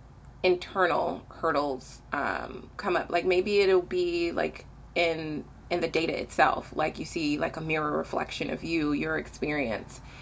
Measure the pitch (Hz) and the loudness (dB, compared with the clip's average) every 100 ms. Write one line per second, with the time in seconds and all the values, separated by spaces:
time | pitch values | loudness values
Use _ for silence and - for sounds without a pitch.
0 | - - - - 185 180 - 190 175 156 | -20 -20 -20 0 2 2 0 2 4 4
1 | - 180 - - 165 147 147 131 - - | 0 -4 -10 -2 0 2 0 -2 -8 -18
2 | - 143 113 90 - - - - 208 170 | -6 -2 0 -2 -6 -10 -14 -6 0 0
3 | - 175 180 180 208 202 190 185 180 180 | 2 0 4 4 4 6 6 6 4 0
4 | 175 170 170 165 160 - - - - 175 | 0 0 0 0 -2 -4 -16 -18 -6 0
5 | 170 160 156 151 - - - 175 165 160 | 0 0 -4 -6 -8 -12 -4 -2 0 0
6 | 165 - - - 151 - - - 156 156 | 0 -2 -2 2 4 2 -2 -2 -2 -2
7 | 156 170 151 147 160 160 160 156 151 151 | -6 -2 0 0 -2 -2 -2 0 0 -2
8 | 156 143 156 - 143 151 165 165 147 147 | -2 -2 -2 -4 -4 -4 -2 0 2 2
9 | 160 156 - - 156 147 120 101 - - | 0 -2 -4 -4 -2 0 0 -2 -6 -14
10 | - - | -16 -16